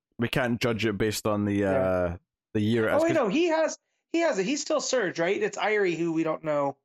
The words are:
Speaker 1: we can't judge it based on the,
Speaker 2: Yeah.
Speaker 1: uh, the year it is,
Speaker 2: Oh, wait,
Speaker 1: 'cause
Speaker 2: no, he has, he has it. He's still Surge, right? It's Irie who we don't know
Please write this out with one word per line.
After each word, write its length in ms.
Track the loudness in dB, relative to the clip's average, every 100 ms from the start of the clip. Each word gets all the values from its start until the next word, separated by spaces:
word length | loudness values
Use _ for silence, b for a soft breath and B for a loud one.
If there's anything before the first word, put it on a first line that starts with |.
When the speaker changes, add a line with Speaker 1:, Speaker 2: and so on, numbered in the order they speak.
| _ -6
Speaker 1:
we 100 | -2
can't 320 | 0 0 0
judge 240 | 0 0
it 140 | -2 0
based 280 | -2 -2 -2
on 180 | 0 0
the, 80 |
Speaker 2:
Yeah. 160 | 0 2
Speaker 1:
uh, 440 | 2 2 0 -2 -4 _ _ _
the 80 | -2
year 240 | 2 2 2
it 60 | 2
is, 40 |
Speaker 2:
Oh, 20 |
wait, 60 | 2
Speaker 1:
'cause 60 | 2
Speaker 2:
no, 120 | 2
he 180 | 2 2
has, 300 | 2 0 -4 _ _ _
he 60 | 0
has 180 | 0 0
it. 60 |
He's 160 | -2 -4
still 200 | -2 -2
Surge, 380 | 0 0 0 -2
right? 220 | 0 0
It's 160 | -2 -2
Irie 400 | 0 2 0 0
who 160 | -2
we 100 | 0
don't 220 | -2 -2
know 320 | -2 0 -2 -4